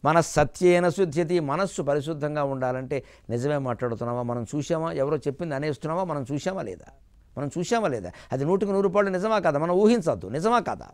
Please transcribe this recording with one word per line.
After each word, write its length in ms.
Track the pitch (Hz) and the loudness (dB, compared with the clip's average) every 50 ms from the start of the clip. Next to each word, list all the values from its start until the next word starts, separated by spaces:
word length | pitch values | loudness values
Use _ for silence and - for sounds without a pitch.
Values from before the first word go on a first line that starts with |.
| - | 2
మనస్సత్యేన 760 | 139 156 170 156 - - 156 151 - - - 180 180 175 175 180 175 165 | 4 4 4 4 4 2 2 2 2 0 4 6 6 6 6 4 2 2
శుద్ధ్యతి. 380 | 185 190 170 135 165 175 156 180 175 156 139 | 2 -2 0 0 -2 0 2 0 0 0 0
మనస్సు 300 | 143 170 196 180 - - 156 139 | -2 -2 -2 -4 -4 -4 -2 0
పరిశుద్ధంగా 540 | 143 151 135 156 165 143 147 147 151 151 143 139 135 | 0 0 -2 -4 -6 -4 -4 -4 -2 -2 -2 -2 -2
ఉండాలంటే 440 | 131 127 127 127 127 131 131 147 139 - - - - _ - | -2 -2 -2 -2 -4 -6 -6 -6 -6 -6 -10 -20 -20 _ -6
నిజమే 280 | 113 120 123 143 151 143 135 | -4 -2 0 0 0 0 -2
మాట్లాడుతున్నామా, 560 | 127 120 101 127 120 117 104 123 120 120 123 120 120 | -2 -4 -2 -2 -4 -4 -4 -4 -4 -4 -4 -4 -4
మనం 120 | 120 123 117 - | -4 -4 -6 -4
చూసామా, 380 | - 147 139 - 170 160 160 165 165 143 | -4 -6 -2 -2 -2 -2 -2 -4 -2 -2
ఎవరో 160 | 135 143 160 147 - | 0 0 -2 -2 -2
చెప్పింది 280 | 143 131 - 170 165 143 | -6 -6 -6 -6 -6 -4
అనేస్తున్నామా, 460 | 135 147 156 143 - - 156 160 180 190 175 | -4 -2 -4 -4 -4 -6 -4 -4 -4 -4 -4
మనం 120 | 151 143 131 120 | -4 -6 -4 -4
చూసామా 300 | 143 143 - 185 190 185 139 104 | -6 -4 -4 -4 -6 -6 -8 -8
లేదా, 200 | 90 - - - - - - _ _ - _ _ - | -10 -12 -16 -20 -20 -20 -20 _ _ -20 _ _ -8
మనం 120 | 120 143 143 - | -8 -8 -6 -4
చూసామా 300 | 165 180 - 233 233 214 170 127 | -6 -2 0 0 0 2 0 -2
లేదా, 160 | 110 90 87 - - - - | -2 -6 -8 -14 -14 -8 -6
అది 120 | 127 131 139 156 | -4 -2 2 2
నూటికి 220 | 190 196 208 202 196 | 2 2 2 0 2
నూరు 100 | 196 196 | 2 2
రూపాయలు 240 | 196 175 208 202 196 185 | 2 4 4 2 2 0
నిజమా 200 | 180 185 220 220 208 180 | -2 0 2 0 2 2
కాదా, 120 | 170 147 143 156 | 2 2 2 0
మనం 100 | 175 175 185 202 | 2 4 6 6
ఊహించొద్దు. 440 | 214 240 233 160 165 123 92 87 92 113 | 6 6 6 2 0 -2 -2 -4 -6 -4
నిజమా 220 | 151 170 226 240 233 170 - | 0 2 2 2 2 2 0
కాదా? 200 | 107 76 58 - | -6 -6 -10 -18